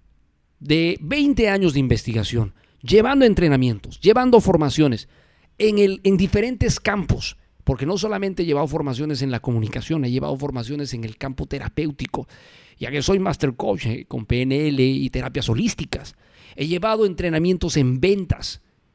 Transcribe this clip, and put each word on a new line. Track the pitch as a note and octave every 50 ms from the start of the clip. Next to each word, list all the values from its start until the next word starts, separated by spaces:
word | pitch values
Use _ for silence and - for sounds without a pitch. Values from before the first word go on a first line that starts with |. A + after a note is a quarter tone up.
| _ _ _ _ _ _ _ _ _ _ _ _
de | - D3 D3+ E3 E3 E3+ F3+ - -
veinte | D3 A#3+ D4 C#4+ C#4+ C4 G#3+ A3+ G#3
años | G3 G3 F#3+ E3+ C3
de | C#3+
investigación, | C3+ B2 A#2+ A2 - - A2 A2+ G#2 - - A#2 A2 G2 - _ _ _ _ _ -
llevando | A#2+ F3+ G#3+ G#3+ B3 C#4 C#4 C4
entrenamientos, | A#3 G3 E3 F3 D#3+ C#3+ C3 B2+ B2 A2 G2+ - - - -
llevando | - F3 G#3+ B3 B3+ B3+ A#3+ A3+
formaciones | - F#3+ F#3 D#3+ D#3 C#3+ - D3+ D#3 C#3+ A#2+ G#2 - - _ _ _ _ _ _ _ _ _ -
en | G#3 G#3+ G#3 G3+
el, | G3+ G3 F#3+ F#3+ -
en | G3 G3
diferentes | F3 G3 F#3+ - G3+ G#3+ B3 C4 - B3+ A#3 - -
campos, | - - G3+ G#3 E3+ - - - - - - - _ _ _ _ _
porque | - C3+ B2 C3+
no | D3 G3 F#3
solamente | F3+ A3 G#3+ G3 G3 G3 F#3 F3 F3+
he |
llevado | E3 D3 C#3+ D#3 D3
formaciones | C#3+ D#3+ D3+ C#3+ B2+ A2+ D3+ D3+ D3+ A#2+ C3+
en | C3+
la | B2 A2+
comunicación, | - C3+ A#2+ A2+ A2 G#2 - B2+ - - E3 D#3+ C3+
he | B2
llevado | B2 C3 C3+ D3 C#3+
formaciones | C3+ C#3 D3 C3 B2 A#2 A2+ D3 D3 C#3+ B2+ B2+
en | A#2 A2+
el | A2 A2
campo | - - C3+ C3 - D3
terapéutico, | - C#3 C#3 C3+ - - - D3+ D#3 C#3 - C3 - - - - - - - - - - - - _ _ -
ya | - A#2
que | C#3 D3 C3+
soy | - G3 G3
master | F#3+ F#3+ D3 - - C3+ A#2+
coach, | - - A2 G2 - -
eh, | A2 A2 - -
con | - - B2 A2
P | - A#2 B2 B2+
N | C3 C3+ C#3+ D3+ D3+
L | C#3+ C3 B2+
y | C3 C3+ C3+ C#3 B2+
terapias | - - B2 C3 B2 C#3+ B2 A#2+
holísticas. | A2+ B2 G#3+ A#3 - - - - - - - - - _ _ _ _ _ - - -
He | - C#3+
llevado | D#3 E3+ F3+ F3+ A3 A3 A3 A3
entrenamientos | G3 F3 D3+ F3 F3 D#3+ D#3 E3 F3+ F#3 E3+ - E3+ -
en | D#3 C#3 B2+ B2+ C3
ventas, | C#3+ F#3+ G3+ G3 F#3 - - - - - - - _ _ _ _ _ _ _